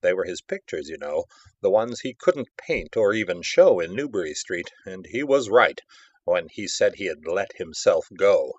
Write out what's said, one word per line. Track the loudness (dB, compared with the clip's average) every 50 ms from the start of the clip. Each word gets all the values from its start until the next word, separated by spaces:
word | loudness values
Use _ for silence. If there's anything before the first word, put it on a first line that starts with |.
They | 0 0 -2
were | -2 -4
his | -6 -6 -10
pictures, | -8 _ -10 -10 _ -10 -10 -10 -8 -10
you | -12
know, | -12 -10 -6 -6 -6 -6 _ _ _ _ -20 _ _
the | 0 2
ones | 4 4 2 2 -6 -8
he | -10 -10 -10
couldn't | _ 2 2 2 2 -2 _ _
paint | -20 -6 -4 -4 -4 -4 -6 -2
or | 2 2 2
even | 2 2 -2 -2 -4 -6
show | -6 -2 4 6 6 6 6 4
in | 0 -4 -4
Newbury | -6 -8 -4 -4 -4 -6 -4
Street, | -8 -10 -8 -8 -8 -8 -8 -10 _ _ _
and | -16 -16 -14 -16
he | -8 -6 -6
was | 0 2 2 2 2 4
right | 6 6 6 6 2 -4 _ _ -20 -20 -20 _ _ _ _
when | 0 0 0 0 -6
he | _ -12 -10 -8
said | -2 0 0 0 0
he | 0 -8
had | -8 -8 -8 -6
let | -4 -4 -4 -4 -6 -8
himself | -12 -12 -12 -10 0 2 2 2 2 0 -6 -8
go. | 0 2 4 4 4 2 -2 -8